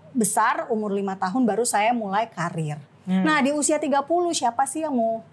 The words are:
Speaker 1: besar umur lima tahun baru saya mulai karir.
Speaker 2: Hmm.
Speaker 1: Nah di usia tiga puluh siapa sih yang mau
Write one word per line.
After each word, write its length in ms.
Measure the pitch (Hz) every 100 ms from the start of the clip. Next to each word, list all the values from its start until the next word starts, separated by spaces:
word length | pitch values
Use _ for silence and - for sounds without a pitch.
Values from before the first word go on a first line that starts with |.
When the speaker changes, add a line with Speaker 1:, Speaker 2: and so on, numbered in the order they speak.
| -
Speaker 1:
besar 560 | 254 208 233 226 330 311
umur 220 | 220 208
lima 240 | 196 196
tahun 300 | 190 185 247
baru 180 | 220 202
saya 300 | 240 208 220
mulai 340 | 240 202 202 233
karir. 540 | - 165 160 156 147 - -
Speaker 2:
Hmm. 180 | 185 190
Speaker 1:
Nah 160 | 311 302
di 140 | 262
usia 240 | 294 285 302
tiga 220 | 302 277
puluh 300 | 277 339 349
siapa 320 | - 240 240
sih 180 | 277 311
yang 80 | 311
mau 280 | 247 226 226 -